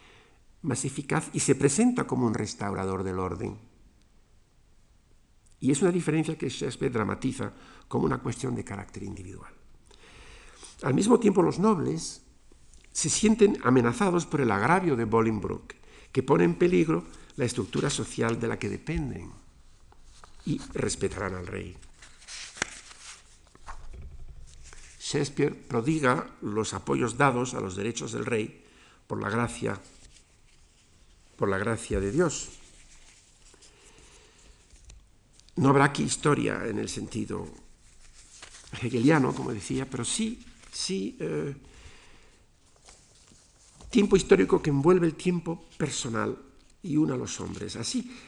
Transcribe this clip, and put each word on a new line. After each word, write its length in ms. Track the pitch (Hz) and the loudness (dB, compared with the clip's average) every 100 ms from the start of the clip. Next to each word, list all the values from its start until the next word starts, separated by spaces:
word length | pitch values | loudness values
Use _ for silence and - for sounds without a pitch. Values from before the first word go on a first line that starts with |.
| - - _ _ _ - | -20 -20 _ _ _ -10
más 220 | 156 123 139 | -4 -2 -4
eficaz 420 | - - 151 - | -6 -2 -2 -2
y 60 | 165 | -2
se 160 | - - | 2 4
presenta 500 | 143 175 247 247 - | 4 4 2 2 -2
como 200 | 123 120 | 0 0
un 60 | |
restaurador 680 | - 107 - 101 95 95 95 | 0 -4 -6 -6 -4 -2 -2
del 160 | 95 92 | -2 -2
orden. 400 | 92 92 98 104 - _ - _ _ _ _ _ _ _ _ _ _ _ _ - _ _ _ - | -4 -4 -6 -8 -16 _ -20 _ _ _ _ _ _ _ _ _ _ _ _ -20 _ _ _ -4
Y 120 | 127 | 0
es 100 | 147 | 2
una 80 | 190 | 2
diferencia 480 | 180 165 156 156 156 | 2 0 0 0 -4
que 100 | 135 | -6
Shakespeare 440 | - 135 - 139 | -4 -6 -4 -4
dramatiza 600 | 120 98 98 131 - 107 - - - - | -2 -2 -2 -4 -4 -8 -10 -20 -20 -6
como 180 | 123 - | -2 0
una 160 | 127 | -2
cuestión 320 | 123 - 131 | -4 -6 -6
de 100 | 117 | -6
carácter 380 | - 101 92 101 | -8 -10 -12 -14
individual. 500 | 101 98 92 - - - - - - - - - - - - - - - | -12 -12 -14 -16 -18 -20 -20 -20 -20 -20 -20 -20 -20 -20 -20 -20 -20 -6
Al 120 | 139 | 0
mismo 240 | 131 202 240 | 2 6 6
tiempo, 240 | 208 196 | 6 4
los 160 | 160 156 | 4 4
nobles 640 | 214 185 127 160 - - - - - - - - - | 2 2 0 -4 -6 -12 -20 -20 -20 -20 -20 -20 -12
se 180 | - 165 | -4 -2
sienten 480 | - 214 214 208 - | 4 4 8 6 6
amenazados 600 | 123 131 117 117 202 175 | 4 6 6 4 2 2
por 160 | 165 147 | 0 0
el 100 | 120 | 2
agravio 460 | 98 147 185 175 120 | 4 4 4 4 2
de 80 | |
Bolingbroke, 720 | 113 113 113 107 95 90 - - - - - | 2 4 4 0 -2 -6 -8 -20 -20 -20 -4
que 100 | - | -2
pone 220 | - 165 | 2 4
en 100 | 175 | 4
peligro 500 | 170 175 180 160 165 170 - - - | 4 4 4 4 2 -2 -18 -14 -4
la 80 | |
estructura 460 | 123 - - 143 147 | -2 -2 -2 -2 -2
social 480 | 139 107 - 117 117 | -2 -6 -2 0 0
de 100 | 113 | -2
la 100 | 107 | -4
que 100 | 104 | -4
dependen 600 | 98 - 165 139 92 87 - - - - - - - - - - - - | -6 -6 -4 -4 -8 -12 -18 -20 -20 -20 -20 -20 -20 -20 -20 -20 -12 -4
y 120 | 135 - | -4 -4
respetarán 640 | - 104 - 98 92 98 | -4 -4 -2 -4 -4 -6
al 120 | 92 90 | -6 -8
rey. 300 | 98 90 90 - - - - - - - - - - - - - - - - - - - - - - - - - - - - - - - - | -10 -10 -14 -20 -20 -20 -20 -18 -16 -14 -10 -10 -10 -20 -20 -20 -20 -20 -20 -20 -20 -14 -12 -12 -14 -14 -14 -16 -16 -18 -20 -20 -20 -20 -14
Shakespeare 560 | - 143 143 - 143 | -4 -2 -2 0 0
prodiga 760 | - - 120 123 160 131 139 - - | 0 -4 -2 0 2 2 2 -2 -10
los 320 | 110 107 104 | -4 -2 -2
apoyos 460 | 101 - 135 120 123 | -4 -2 0 0 2
dados 340 | 143 123 127 | 2 2 -2
a 60 | - | -4
los 160 | 98 92 | -6 -4
derechos 360 | 107 117 135 | -6 -6 -6
del 120 | 117 | -6
rey 400 | 113 113 117 - - - - - - | -2 -2 -4 -10 -20 -20 -20 -20 -10
por 140 | 104 | -6
la 80 | 104 | -2
gracia, 520 | 113 117 - 113 98 - - - - _ _ _ _ _ _ _ _ - - _ - | 0 -2 -4 -6 -6 -12 -20 -20 -20 _ _ _ _ _ _ _ _ -20 -20 _ -2
por 120 | 104 | 0
la 100 | 98 | 2
gracia 400 | 110 113 - 101 | 0 -2 -2 -2
de 140 | 98 | 0
Dios. 380 | 135 175 - - - - - - - - - _ _ - - - - - - - - - _ - - _ - - - _ _ _ _ - - | 2 0 0 -10 -16 -20 -20 -20 -20 -20 -20 _ _ -20 -20 -20 -20 -20 -20 -20 -20 -20 _ -20 -20 _ -20 -20 -20 _ _ _ _ -10 2
No 140 | 135 | 4
habrá 160 | 143 139 | 6 4
aquí 180 | 139 | 2
historia 600 | 143 - 156 131 107 101 | -4 0 0 2 0 -2
en 140 | 107 107 | -4 -6
el 100 | 110 | -6
sentido 600 | 110 104 113 104 95 87 - - - - - - - - - - - - 90 | -8 -8 -8 -6 -8 -10 -14 -20 -20 -20 -20 -20 -20 -20 -20 -20 -20 -16 -8
hegeliano, 540 | 120 123 127 160 131 | -4 4 6 6 4
como 180 | 135 127 | 0 -6
decía, 380 | 110 - 131 135 | -6 -4 -6 -4
pero 140 | 127 | -6
sí, 420 | 117 - 220 240 - - - | -4 -2 -4 -6 -14 -20 -16
sí, 460 | - - 190 202 - | -8 -6 -4 -6 -6
eh, 380 | 160 151 143 143 - - - - - - - _ _ _ _ _ - - _ - - - _ _ - - - | -6 -4 -6 -8 -16 -20 -20 -20 -20 -20 -20 _ _ _ _ _ -20 -20 _ -20 -20 -20 _ _ -20 -20 0
tiempo 260 | 247 202 196 | 4 6 4
histórico 460 | - 190 185 185 | 6 6 6 4
que 80 | 156 | 2
envuelve 360 | 139 151 185 165 | 4 6 6 4
el 60 | |
tiempo 500 | 147 180 175 165 165 - - | 0 -2 -2 -4 -10 -12 -6
personal 640 | 147 - 131 113 107 - - - _ _ | -4 -4 -4 -2 -2 -4 -12 -20 _ _
y 140 | 190 151 | -2 0
une 180 | 151 | 2
a 20 | 127 | 0
los 240 | 113 - | -6 -8
hombres. 360 | 87 87 95 104 | -8 -8 -10 -8
Así, 400 | 113 254 - - | -6 -6 -6 -14